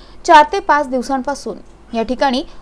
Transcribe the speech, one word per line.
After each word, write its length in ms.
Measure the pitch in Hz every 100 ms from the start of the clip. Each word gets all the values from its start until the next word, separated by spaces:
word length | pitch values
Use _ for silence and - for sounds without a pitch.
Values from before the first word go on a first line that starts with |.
| - - -
चार 200 | 311 302
ते 80 | 392
पाच 300 | 381 294 277
दिवसांपासून 680 | 254 233 269 254 277 233 - - - - 226
या 80 |
ठिकाणी 400 | 233 247 285 254 339 -